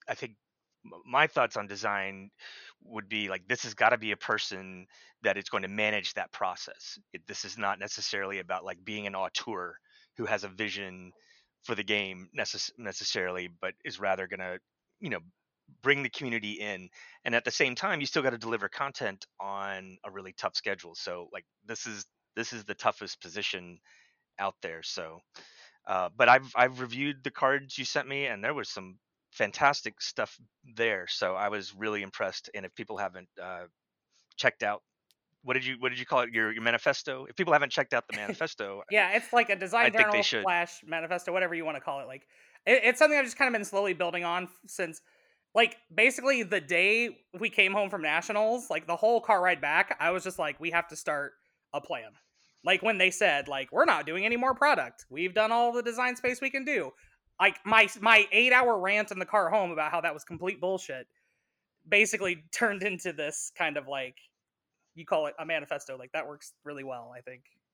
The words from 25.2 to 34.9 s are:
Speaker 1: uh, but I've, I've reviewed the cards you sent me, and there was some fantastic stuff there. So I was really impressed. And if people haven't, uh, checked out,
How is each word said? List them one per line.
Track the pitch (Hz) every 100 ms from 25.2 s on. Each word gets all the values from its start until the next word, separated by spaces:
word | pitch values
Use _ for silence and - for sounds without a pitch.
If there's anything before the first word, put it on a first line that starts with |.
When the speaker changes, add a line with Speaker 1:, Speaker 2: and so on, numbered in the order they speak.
| _ - - - - _ -
Speaker 1:
uh, | 92 87 110
but | 120
I've, | 131 131
I've | 120 127 127
reviewed | 123 123 143 139
the | 131
cards | - 135 139 135 -
you | 123
sent | 151 131
me, | 139 139
and | 101
there | 113
was | 147 101
some | 101 92 92 _ _ _
fantastic | - 104 - 143 139 - -
stuff | - - 107 - 117 _ 131 113
there. | 117 95 87
So | - 92 95
I | 104
was | 107 92
really | 98 107 104
impressed. | 95 - 98 - -
And | 101 92
if | -
people | 107 101
haven't, | 95 90 90 -
uh, | 90 87 87 _ _ _ _ _ _ -
checked | 131 -
out, | 104 104 _